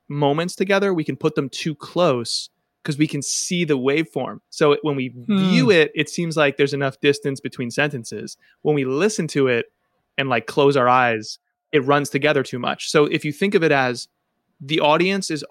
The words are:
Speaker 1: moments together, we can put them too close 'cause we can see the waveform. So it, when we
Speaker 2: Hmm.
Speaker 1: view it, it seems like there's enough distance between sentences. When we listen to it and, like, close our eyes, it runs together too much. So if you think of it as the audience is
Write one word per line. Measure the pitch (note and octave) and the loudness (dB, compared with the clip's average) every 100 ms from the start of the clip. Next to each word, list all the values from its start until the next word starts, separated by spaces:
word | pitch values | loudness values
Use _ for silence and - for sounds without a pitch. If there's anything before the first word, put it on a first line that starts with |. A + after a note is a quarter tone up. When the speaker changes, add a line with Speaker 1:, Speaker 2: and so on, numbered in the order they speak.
| - | -10
Speaker 1:
moments | D3 C#3+ D3+ F3+ - | -2 0 0 -2 -4
together, | F#3+ G3 G3+ | 0 0 2
we | F3 D3+ | 0 -4
can | D#3 | -4
put | D#3 D3 | -2 -2
them | C#3 | -4
too | - E3 | -6 -6
close | D3 - E3+ F3 B2 A#2 - - _ _ _ | -8 -6 0 2 2 -2 -8 -10 _ _ _
'cause | - C#3+ | -6 -2
we | D#3 | -2
can | D3+ | -2
see | B2+ - - F3+ D#3+ | -6 -6 -4 -2 0
the | C3+ | 0
waveform. | C3 D3+ D#3+ C#3+ A2+ G#2+ _ | 0 0 -2 -6 -8 -10 _
So | - D3+ | 0 2
it, | C#3+ | 2
when | D#3 C#3 | 0 -4
we | B2+ | -6
Speaker 2:
Hmm. | B2 A#2+ G3 | -6 -2 2
Speaker 1:
view | F#3+ - A#3+ | 4 4 6
it, | F3 D3 D#3+ | 6 4 0
it | D3 | -4
seems | - E3+ D#3 | -4 -4 0
like | C#3+ C#3 | 0 2
there's | C#3 | 0
enough | C#3 C#3 - | 0 -4 0
distance | D3 C#3+ D3 C#3 | 0 0 -2 -6
between | C3 - A#2+ | -8 -8 -6
sentences. | - D3 C3+ A2 G#2+ A2 - _ _ | -2 -2 -4 -10 -12 -12 -16 _ _
When | D3+ D3 | -2 0
we | B2+ | 0
listen | C#3 G#3 G#3+ D#3+ | 0 0 -2 -4
to | D3 C3 | 0 2
it | A#2 - _ _ _ _ - | 0 -4 _ _ _ _ -4
and, | C3+ | -2
like, | A#2 - | -2 -2
close | - C#3+ C#3 | 2 4 4
our | B2 | 4
eyes, | B2+ B2 A2 A2 - _ _ _ | 4 4 0 -8 -16 _ _ _
it | D3+ B2+ | -2 2
runs | C#3+ C#3 | 2 0
together | C#3+ D3 C#3+ | -2 0 0
too | C3 B2 | -2 -4
much. | - - - | -6 -6 -2
So | D#3+ D3 | 2 2
if | D#3+ D3+ | 0 -4
you | |
think | C#3+ G3+ F#3+ | -4 0 2
of | |
it | D#3+ | 4
as | C#3 B2+ A#2+ - _ _ _ _ _ | 2 0 -4 -10 _ _ _ _ _
the | C3+ D#3 | -6 0
audience | D3 D#3+ F#3 G3 - | 4 4 2 -2 -4
is | D3+ - | -8 -2